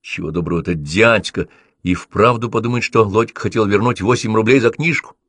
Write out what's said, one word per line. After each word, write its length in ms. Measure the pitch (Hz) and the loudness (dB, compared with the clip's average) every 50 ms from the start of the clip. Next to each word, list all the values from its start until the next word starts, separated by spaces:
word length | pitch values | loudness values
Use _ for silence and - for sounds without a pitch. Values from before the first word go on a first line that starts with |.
Чего 300 | _ - - - 85 78 | _ -12 -10 -8 -8 -6
доброго, 300 | 78 87 82 80 85 85 | -4 -4 -4 -2 -4 -4
этот 220 | - 90 87 80 73 | -2 -4 -6 -6 -6
дядька 640 | 73 78 98 110 117 113 104 - - - - - - _ _ _ _ _ _ _ | -4 2 4 4 4 4 2 0 -4 -6 -6 -8 -8 _ _ _ _ _ _ _
и 120 | 90 92 | -4 -4
вправду 540 | 82 - _ - - 104 120 123 113 117 113 | -4 -4 _ 0 2 2 4 2 0 -4 -4
подумает, 360 | 117 117 110 123 123 120 113 | -4 -4 -2 -2 -4 -4 -4
что 180 | - - 117 110 | 0 2 2 2
Лодька 380 | 101 95 110 117 - _ - | 4 2 0 0 0 _ -6
хотел 240 | - 104 - 113 107 | -6 -4 0 0 0
вернуть 340 | 98 101 98 107 123 117 - | 2 2 2 2 0 -2 -2
восемь 340 | 92 107 123 - - 110 110 | 0 0 0 0 -2 -2 0
рублей 280 | 110 110 113 131 139 | 0 2 4 4 4
за 80 | 113 117 | 4 2
книжку. 480 | - - 151 170 151 - - - _ _ _ | 0 0 -4 -2 -2 -4 -6 -10 _ _ _